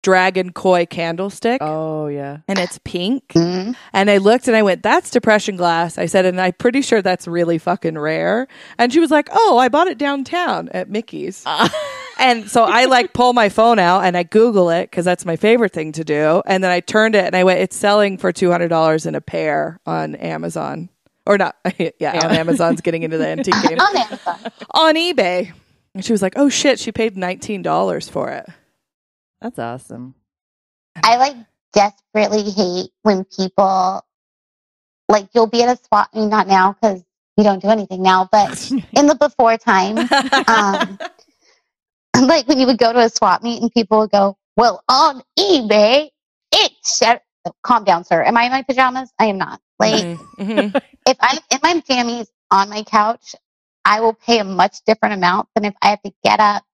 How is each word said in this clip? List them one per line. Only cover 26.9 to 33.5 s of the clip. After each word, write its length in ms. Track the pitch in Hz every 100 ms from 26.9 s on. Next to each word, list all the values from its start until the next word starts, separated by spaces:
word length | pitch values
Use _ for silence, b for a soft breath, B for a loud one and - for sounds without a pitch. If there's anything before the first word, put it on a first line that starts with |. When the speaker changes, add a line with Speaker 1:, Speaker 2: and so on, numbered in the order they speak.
Speaker 1:
paid 260 | 214 226 190
nineteen 460 | 180 190 - 202
dollars 460 | 165 160 190 165 -
for 220 | - -
it." 160 | - - - _ _ _ _ _ _ _ _
Speaker 2:
That's 200 | 226 -
awesome. 560 | 117 127 - 117 127 _ _ _ _ _ _ _ _ -
Speaker 3:
I, 140 | 220 240
like, 180 | 269 247 220 _ _
desperately 760 | 208 202 _ _ 214 208 214 208
hate 400 | 202 180 180 185 _
when 220 | 214 190 190
people, 760 | - 190